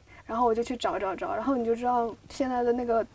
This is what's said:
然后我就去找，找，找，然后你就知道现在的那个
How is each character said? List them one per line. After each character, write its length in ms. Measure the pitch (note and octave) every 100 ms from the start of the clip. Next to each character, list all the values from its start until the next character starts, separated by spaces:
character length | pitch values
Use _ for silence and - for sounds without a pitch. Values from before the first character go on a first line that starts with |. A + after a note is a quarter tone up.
| - - -
然 100 | A3+
后 120 | B3
我 80 | A3+
就 80 |
去 120 | A#3 A#3+
找， 220 | G3+ F#3+
找， 180 | G3 -
找， 200 | F#3 G3+
然 80 |
后 120 | A3+ C4+
你 80 |
就 120 | A3+ A#3
知 100 | B3
道 240 | B3 A#3 - -
现 220 | - C4
在 140 | B3
的 100 | A#3+
那 100 | A#3+
个 220 | A#3+ A3+ -